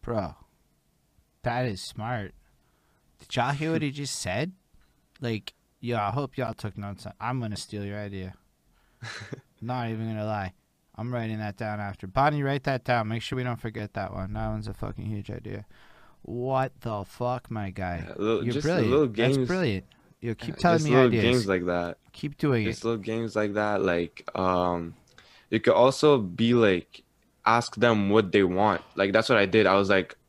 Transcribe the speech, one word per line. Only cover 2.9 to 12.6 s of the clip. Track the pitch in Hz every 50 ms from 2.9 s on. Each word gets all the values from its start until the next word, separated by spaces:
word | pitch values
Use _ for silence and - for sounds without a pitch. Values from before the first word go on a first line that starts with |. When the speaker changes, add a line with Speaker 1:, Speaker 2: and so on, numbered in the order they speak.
| _ _ _ _ _ _
Speaker 1:
Did | - _ - -
y'all | 120 131 143
hear | 139 156 160
what | 165 160
he | 156 143
just | 135 143 143 135 - -
said? | - 92 90 107 143 180 185 _ _ _ _ - _ _ _ _ _ _ _ _
Like, | - 120 113 107 - - - _ _ _ _ _
yo, | - 117 120 113
I | 104 101
hope | 98 135 143 131 _ -
y'all | 131 113 113
took | _ - 107 95 -
notes. | 101 101 98 92 - 98 - _
I'm | 107 117 127 131
gonna | 120 110 104
steal | 95 - - - 104 101
your | 101 101 104
idea. | 104 101 98 98 92 92 92 _ _ _ _ _ _ _ _ _ _ _ _ _
Speaker 2:
<laughs> | - 110 - - 110 - - - _ _ _ _
Speaker 1:
Not | - 113 123 127 120 117
even | 113 110 113 113
gonna | 110 110 107
lie. | 107 107 104 98 92 - _ _ _ _ _ _ _ _
I'm | - 110 120 123
writing | 120 117 110 110 110
that | 110 104 101 _
down | 117 110 107 104
after. | 104 101 98 - - 92
Bonnie, | 92 - 135 151 151 147 139
write | 135 139 143